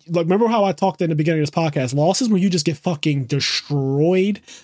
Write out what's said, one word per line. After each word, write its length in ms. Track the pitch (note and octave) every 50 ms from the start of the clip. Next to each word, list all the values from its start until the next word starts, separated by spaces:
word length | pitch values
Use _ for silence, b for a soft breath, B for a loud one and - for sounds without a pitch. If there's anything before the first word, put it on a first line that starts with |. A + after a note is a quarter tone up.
| _ -
like, 140 | E3+ F3 E3
remember 240 | E3 F#3 G3+ A#3 A3+
how 160 | A#3 A3+ G3+
I 60 | G3
talked 320 | F3 - G3 F#3+ - - F#3
in 80 | E3
the 40 | D#3
beginning 260 | D3 D#3 E3 E3 D#3 D3+
of 80 | C#3+
this 40 | -
podcast, 380 | E3+ E3 D#3 D3 D#3 C3 B2 B2+
losses 360 | C#3+ D3+ E3+ F#3+ - C4 A#3
where 100 | G#3+ F#3
you 100 | F#3 G3
just 160 | F3 F3 -
get 120 | E3+ D#3 -
fucking 480 | - F#3 E3+ D3 - D#3 D3 C#3 C3
destroyed, 1160 | A2+ D3 C#3 B2 - - - - - D3 C#3+ C3+ C3+ C3+ C#3+ D3+ E3+ F#3 F#3 F#3+ G3+ G#3 - - B B B